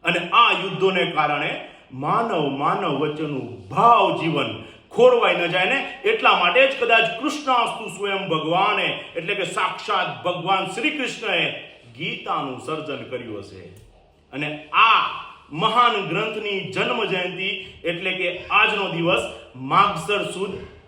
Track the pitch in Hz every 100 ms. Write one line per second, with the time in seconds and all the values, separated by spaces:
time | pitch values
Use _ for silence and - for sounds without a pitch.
0 | 165 175 175 214 226 180 190 151 190 180
1 | 170 156 151 147 160 - - - _ 131
2 | 147 208 233 185 143 131 151 196 185 135
3 | 147 151 151 139 120 - - - 233 233
4 | - - 156 147 123 - - - _ -
5 | 247 240 202 175 170 180 185 277 - -
6 | 202 226 247 185 175 208 269 - 240 226
7 | 226 - 285 302 269 247 226 - 214 180
8 | 202 196 185 160 151 175 202 196 165 -
9 | - 170 170 202 175 220 180 - - 196
10 | 175 135 180 180 180 190 151 - 294 302
11 | 247 - 220 175 151 - - - 120 117
12 | 180 214 214 165 143 123 160 156 143 131
13 | 117 127 113 104 95 95 87 - - _
14 | _ _ _ 135 151 151 - 175 226 196
15 | - - - - - 147 214 226 240 214
16 | 170 185 220 214 208 196 165 175 233 233
17 | 196 185 180 175 190 202 - - 165 170
18 | 185 185 175 - - 190 220 214 190 165
19 | 165 190 - - - 127 131 170 208 165
20 | - 208 170 185 196 147 - -